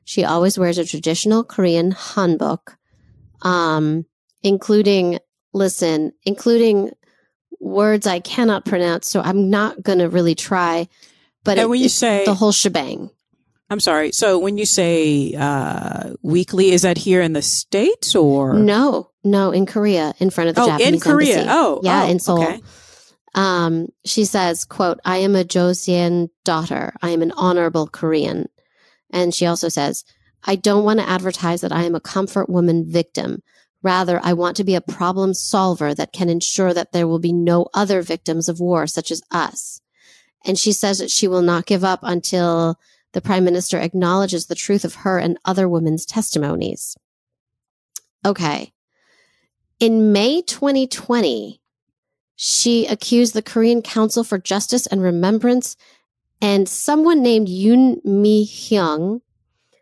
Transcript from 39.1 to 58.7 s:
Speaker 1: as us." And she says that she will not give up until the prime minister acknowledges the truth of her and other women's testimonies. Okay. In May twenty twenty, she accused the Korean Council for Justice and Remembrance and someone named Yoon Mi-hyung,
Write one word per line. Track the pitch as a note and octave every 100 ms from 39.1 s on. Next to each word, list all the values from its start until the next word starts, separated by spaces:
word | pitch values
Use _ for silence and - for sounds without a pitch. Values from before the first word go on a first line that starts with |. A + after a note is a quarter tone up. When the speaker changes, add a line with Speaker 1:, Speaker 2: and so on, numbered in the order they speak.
Speaker 1:
as | D#3+ -
us." | E3+ D3 - - - _ _ _ _ _ _ -
And | F#3+
she | G#3+
says | G3 G3+ G3
that | G3
she | - G3
will | F3+
not | F3 E3+ -
give | F#3+
up | F#3 F3+
until | - F3 - F3+ F3 E3 E3 E3+ _ _ _
the | F#3
prime | - F#3
minister | F3+ F3+ - E3
acknowledges | E3+ F#3 F3 F#3+ G3 F3 -
the | E3+
truth | - G3+ E3+
of | -
her | G3 F3+
and | F3 E3+
other | - F#3 F#3
women's | E3+ D#3+ D#3+ -
testimonies. | A3+ - D#3 C#3+ - E3+ - - - _ _ _ _ _ _ _ _ _ - - _ G3
Okay. | F#3+ D#3+ D3 - _ _ _ _ _ _ _ _ _ _ -
In | A3+ A3+ G#3+
May | G3+ A#3 E4
twenty | F4 - C#4+ C4+ C4
twenty, | - - A#3+ E3+ A2+ G#2 - _ _ _ _ _ _ _ -
she | - - A#3+ A#3 -
accused | G#3+ - A#3+ A#3
the | A3
Korean | - A3+ A3+ A#3+
Council | A3 A3 A3 A#3 A3+
for | F#3+
Justice | - G3 - B3 -
and | G3
Remembrance | F#3 E3+ F#3 A3 A#3+ B3 - - _ _ _ _ _ _
and | G#3 G3 F#3
someone | - - D4+ D#4+ D#4+
named | A#3+ A3 G3
Yoon | F3+ G#3 B3 C4 -
Mi-hyung, | G3+ G3 G#3 G#3+ G#3+ - -